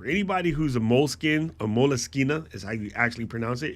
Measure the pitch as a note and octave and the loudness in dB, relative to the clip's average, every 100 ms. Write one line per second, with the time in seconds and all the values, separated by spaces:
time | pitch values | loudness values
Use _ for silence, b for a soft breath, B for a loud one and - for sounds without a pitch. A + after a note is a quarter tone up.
0 | G2 E3+ G3 F#3+ F3 D3 D#3 B2 A2 A#2+ | -2 -2 0 0 0 0 0 0 4 4
1 | D3 - D#3 D#3 D#3+ - G#2+ G#2+ C#3 C3+ | 4 2 0 0 0 -4 -2 4 4 2
2 | - - C3+ D3+ D#3+ A#2 G2 A2+ G#2 G#2 | -2 -2 0 0 -4 -12 -8 -6 -8 0
3 | A#2+ A#2+ A2+ A#2 A2+ B2 D3 | 0 0 -8 -4 -4 -4 -6